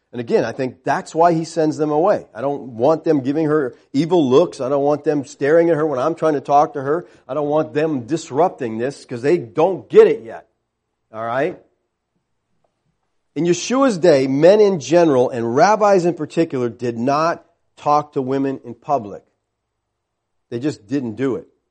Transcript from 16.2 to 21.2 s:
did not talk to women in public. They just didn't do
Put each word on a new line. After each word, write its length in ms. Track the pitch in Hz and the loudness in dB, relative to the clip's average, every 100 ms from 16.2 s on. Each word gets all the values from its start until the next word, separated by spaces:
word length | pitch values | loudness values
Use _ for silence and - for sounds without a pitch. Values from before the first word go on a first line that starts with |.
| 151 170 160 131 120 | -6 -2 -2 -2 -4
did 280 | 113 123 117 | -4 -6 -4
not 480 | 127 143 165 156 _ _ _ - | -2 0 -2 -4 _ _ _ -8
talk 380 | 147 147 147 | 0 0 0
to 80 | 143 | -6
women 400 | 127 135 139 131 | -4 -2 -2 -6
in 100 | 120 | -12
public. 480 | 117 - 135 101 87 _ _ _ _ _ _ _ _ _ _ _ _ - | -16 -4 -4 -4 -16 _ _ _ _ _ _ _ _ _ _ _ _ -12
They 100 | 120 | -8
just 280 | 147 - 101 | -6 -8 -8
didn't 280 | 143 120 | -6 -6
do 200 | 107 | -6